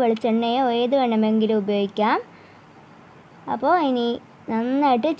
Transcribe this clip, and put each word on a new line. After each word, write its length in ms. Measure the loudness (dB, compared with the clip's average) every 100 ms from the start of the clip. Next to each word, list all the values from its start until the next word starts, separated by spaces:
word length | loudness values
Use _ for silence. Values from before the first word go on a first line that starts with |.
| 0
വെളിച്ചെണ്ണയോ 580 | 0 0 0 0 0 0 0
ഏത് 160 | 0 0
വേണമെങ്കിലും 580 | 0 2 2 2 2 0
ഉപയോഗിക്കാം. 560 | 0 -2 -2 -2 0 0 -4 -20 -20 -20 -20 -20 -20 -20 -20 -20 -20 -18 -8
അപ്പോൾ 200 | -4 0 2 2
ഇനി 180 | 0 -2 -4 -10 -18 -6
നന്നായിട്ട് 600 | -4 -2 0 2 2 0